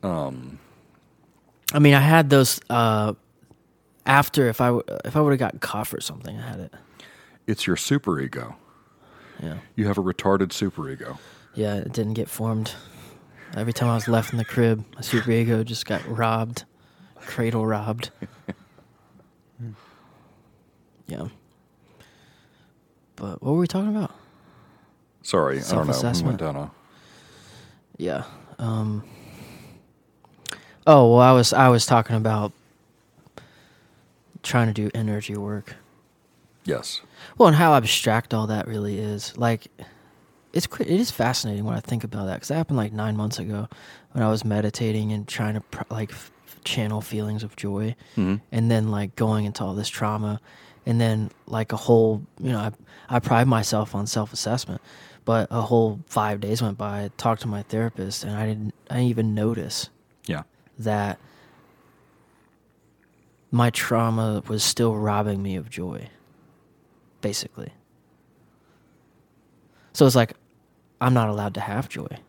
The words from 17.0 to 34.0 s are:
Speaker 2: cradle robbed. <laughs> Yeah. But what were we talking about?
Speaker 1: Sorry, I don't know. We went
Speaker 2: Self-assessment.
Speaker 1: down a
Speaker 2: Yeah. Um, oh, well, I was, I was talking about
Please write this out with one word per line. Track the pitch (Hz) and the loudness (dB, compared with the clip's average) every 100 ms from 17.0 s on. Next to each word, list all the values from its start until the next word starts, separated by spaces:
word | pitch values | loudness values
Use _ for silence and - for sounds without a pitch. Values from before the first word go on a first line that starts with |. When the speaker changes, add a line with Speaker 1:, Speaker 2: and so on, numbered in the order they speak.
| - - | -20 -20
Speaker 2:
cradle | - - 117 117 110 | -12 -4 -2 0 0
robbed. | 107 110 113 - _ | -2 -4 -6 -8 _
<laughs> | 101 - - - _ _ _ _ _ _ _ _ _ _ 117 107 - _ _ _ _ _ _ _ _ _ _ _ - | -18 -16 -16 -16 _ _ _ _ _ _ _ _ _ _ -16 -16 -20 _ _ _ _ _ _ _ _ _ _ _ -14
Yeah. | - 98 - _ _ _ _ _ _ - _ _ _ _ _ _ _ _ _ _ - | -12 -12 -14 _ _ _ _ _ _ -20 _ _ _ _ _ _ _ _ _ _ -14
But | 101 90 | -12 -8
what | 127 | -2
were | 156 | 0
we | 180 | 0
talking | 190 208 214 | -2 -2 -4
about? | 180 - _ _ _ _ _ _ _ _ _ _ | -6 -10 _ _ _ _ _ _ _ _ _ _
Speaker 1:
Sorry, | - 92 71 67 | -2 0 0 -2
I | |
don't | - | -2
know. | 85 | 0
We | 76 | 0
went | 65 | 0
Speaker 2:
Self-assessment. | 120 143 160 117 | 0 0 -2 -2
Speaker 1:
down | - 139 | -4 -6
a | 147 - _ - - - - - - - - - _ - | -10 -14 _ -20 -20 -20 -20 -20 -20 -20 -20 -20 _ -8
Speaker 2:
Yeah. | 87 71 - - - - | -6 -6 -8 -18 -20 -8
Um, | 117 113 107 107 - - - - - - - - _ _ _ _ _ _ - - - - - | -4 -2 -2 -4 -8 -20 -20 -20 -20 -20 -20 -20 _ _ _ _ _ _ -14 -14 -20 -2 8
oh, | 147 120 | 10 10
well, | 120 | 10
I | 123 | 10
was, | 127 117 | 8 6
I | - 131 | 6 6
was | 120 - | 6 4
talking | 123 110 113 | 2 4 0
about | 110 107 104 - _ _ _ _ _ _ _ - - _ _ _ _ _ | 0 0 -4 -8 _ _ _ _ _ _ _ -20 -20 _ _ _ _ _